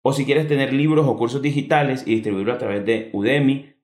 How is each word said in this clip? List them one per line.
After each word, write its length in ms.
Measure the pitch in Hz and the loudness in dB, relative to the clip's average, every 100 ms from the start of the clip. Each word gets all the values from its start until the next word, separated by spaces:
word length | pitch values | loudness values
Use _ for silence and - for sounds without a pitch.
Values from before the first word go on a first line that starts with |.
o 100 | 131 | -2
si 120 | 131 | 0
quieres 240 | 135 143 151 | 0 0 2
tener 240 | 143 135 | 0 0
libros 340 | 135 151 156 143 | 2 2 4 2
o 100 | 110 | 2
cursos 260 | 117 139 | -2 -2
digitales 640 | 139 143 131 151 139 127 - | -2 -2 0 0 0 -2 -2
y 80 | |
distribuirlo 380 | 113 107 98 101 | -2 0 -2 -2
a 60 | 123 | -2
través 260 | 107 101 | -2 -4
de 260 | 101 110 107 | -2 -2 -2
Udemy 640 | 101 104 143 135 139 - _ | -2 0 2 2 0 -6 _